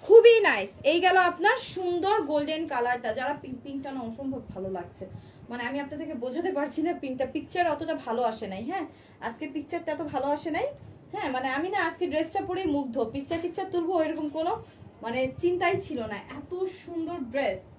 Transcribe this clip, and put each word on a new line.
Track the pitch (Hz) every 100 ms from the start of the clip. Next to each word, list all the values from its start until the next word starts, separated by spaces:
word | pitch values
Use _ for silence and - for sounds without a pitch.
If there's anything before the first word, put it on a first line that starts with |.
| -
খুবই | 453 453 453 392
নাইস। | 226 190 - 269
এই | 330
গেল | 359 370 349
আপনার | 349 381 - -
সুন্দর | - 359 349 381 415 285
গোল্ডেন | 302 294 311 320
কালারটা। | 262 240 240 233 -
যারা | 269 285
পিঙ্ক, | 269 254
পিঙ্কটা | 285 277 269 262
না | 233
অসম্ভব | 226 269 262 -
ভালো | 190 190 185
লাগছে, | 175 - 185 - - - -
মানে | 240 240
আমি | 277
আপনাদেরকে | 277 294 311 277
বোঝাতে | 247 269 381 285
পারছি | 285 - 320
না, | -
পিঙ্কটা | 277 254 262
picture | 294 - 370 349
অতটা | 294 320 302 -
ভালো | 240 240
আসে | 220 202
নাই, | 190 233
হ্যাঁ, | 381 311 - - - 285
আজকে | 233 311
পিকচারটা | 311 277 339 330
এত | 302 302
ভালো | 285 277 294
আসে | 339 311
নাই, | 539 571 - - -
হ্যাঁ, | 392 339 254
মানে | 262 269
আমি | 359
না | 415 339
আজকে | 339 359
ড্রেসটা | 302 320 392 381
পরেই | 370 381 285
মুগ্ধ, | 269 233 226
পিকচার | 277 277 330
টিকচার | 339 339 381
তুলবো | 349 330 359 311
এরকম | 320 302 302
কোনো | 330 440 - - - -
মানে | 226 240 262 262
চিন্তাই | 349 359 349 381 -
ছিল | 277 220
না, | 202 - 285
এত | - 359 381 -
সুন্দর | - 339 320 349 247
dress। | 262 247 190 -